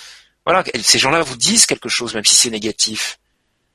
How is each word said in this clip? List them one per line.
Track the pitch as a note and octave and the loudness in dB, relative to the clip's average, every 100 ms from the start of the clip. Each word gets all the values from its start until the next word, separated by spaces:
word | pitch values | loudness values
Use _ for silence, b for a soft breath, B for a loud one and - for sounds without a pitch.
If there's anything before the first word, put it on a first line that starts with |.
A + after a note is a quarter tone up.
| B B B B - | B B B B 0
voilà, | F#3 - - | 0 0 -4
ces | - A#2 | 0 2
gens-là | C3+ E3 | 2 0
vous | D3 A#2+ | -2 -2
disent | E3 A3 - | 0 2 2
quelque | C#3+ - | 0 -2
chose, | - A#2+ | -4 -4
même | A2 | -2
si | - | 2
c'est | - B2 | 2 2
négatif. | A2 G#2+ - G#2+ G#2+ - - _ _ _ _ _ | 0 -4 -2 -4 -2 -8 -10 _ _ _ _ _